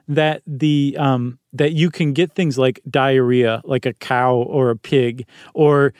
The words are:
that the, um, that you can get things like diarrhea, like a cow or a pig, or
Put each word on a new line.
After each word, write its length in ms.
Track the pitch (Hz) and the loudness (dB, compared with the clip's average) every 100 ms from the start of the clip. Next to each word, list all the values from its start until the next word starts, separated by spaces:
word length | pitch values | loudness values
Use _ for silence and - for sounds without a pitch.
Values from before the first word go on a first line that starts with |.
| - | -6
that 340 | 147 156 156 - | 0 0 -2 -8
the, 480 | 135 156 147 143 143 | -4 0 0 0 0
um, 400 | 143 127 123 127 _ | 0 0 -4 -10 _
that 200 | 127 147 | -2 -2
you 180 | 160 170 | 0 -2
can 220 | - 151 | 0 -2
get 180 | 139 175 | 0 -2
things 260 | - 165 131 | -2 -2 0
like 220 | 131 - 139 | 0 -2 -4
diarrhea, 720 | 139 135 131 123 123 117 113 | 0 2 2 2 2 0 -2
like 220 | - 127 127 | -4 -4 -4
a 80 | |
cow 400 | - - 123 127 123 | -8 -4 0 2 0
or 340 | 123 147 127 | 0 0 0
a 40 | 113 | -2
pig, 520 | - 143 120 123 - - - | -2 0 0 -4 -14 -20 -8
or 400 | - 147 143 139 | 0 2 4 2